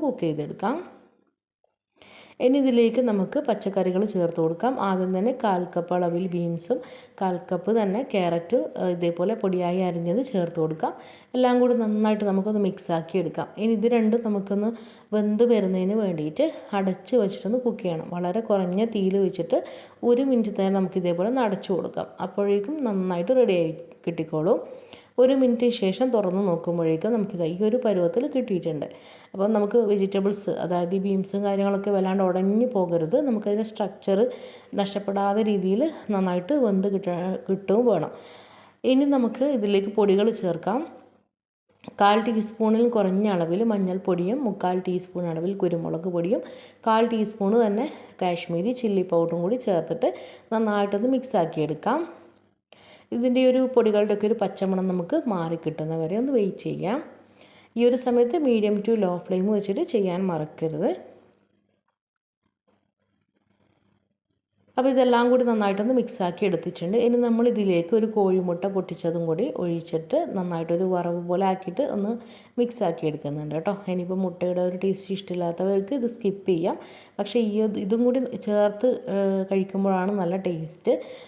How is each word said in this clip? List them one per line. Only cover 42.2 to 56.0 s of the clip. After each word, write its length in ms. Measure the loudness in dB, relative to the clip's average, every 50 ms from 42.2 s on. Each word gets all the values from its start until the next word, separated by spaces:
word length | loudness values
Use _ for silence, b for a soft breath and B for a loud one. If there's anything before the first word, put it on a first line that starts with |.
| 2 0
ടീസ്പൂണിൽ 580 | 0 -2 -2 -4 -4 -2 0 2 4 4 4 2 2 2
കുറഞ്ഞ 280 | 0 2 2 2 2 2 2 0
അളവിൽ 260 | 0 0 0 0 0 0
മഞ്ഞൾപ്പൊടിയും 680 | 0 0 0 0 -2 -2 -2 -2 0 0 0 -2 -2 -2 -2 -4
മുക്കാൽ 280 | -4 -2 -2 -2 -2 -2 -2 -2
ടീസ്പൂൺ 360 | -4 -4 -4 -6 -8 -6 -6 -4
അളവിൽ 240 | -4 -4 -4 -4 -4 -2 -2
കുരുമുളക് 480 | -2 -2 -2 -4 -4 -6 -4 -4 -4 -2 -2
പൊടിയും 260 | 0 0 -2 -2 -4 B B B B B B B B 2
കാൽ 140 | 4 4 4 2 2
ടീസ്പൂൺ 400 | 0 -2 -2 -2 -2 0 2 4 4 4
തന്നെ 220 | 2 2 0 -2 -4 B B B B B B -2
കാശ്മീരി 500 | -2 -2 -2 -4 -4 -4 -2 -2 -2 -2 -2 -2
ചില്ലി 220 | 0 0 0 0 2 2
പൗഡറും 280 | 2 2 2 0 0 0
കൂടി 140 | 0 -2 -2 0 0
ചേർത്തിട്ട് 420 | 0 0 0 -2 -4 -2 -2 -2 -2 B B B B B B B -2
നന്നായിട്ടൊന്ന് 580 | 0 0 2 2 0 0 0 0 0 0 2 0
മിക്സാക്കിയെടുക്കാം. 840 | 0 -2 0 0 0 0 0 0 -2 -2 -2 -2 -4 -2 -2 -2 -2 -2 -6 -10 -18 -20 -20 _ _ _ _ _ _ _ _ B B B B B B B B -4
ഇതിൻ്റെ 260 | 0 0 2 4 6 6 6
ഒരു 100 | 6 6 4 4 4
പൊടികളുടെയൊക്കെ 520 | 4 4 4 4 2 2 2 0 0 2 0
ഒരു 60 | 0 0
പച്ചമണം 460 | -2 -4 -2 -2 -2 0 0 0 0 0
നമുക്ക് 260 | 0 -2 -2 0 0 -2 0 0
മാറിക്കിട്ടുന്നവരെ 840 | -2 -2 -2 -4 -4 -4 -4 -6 -6 -4 -6 -4 -4 -4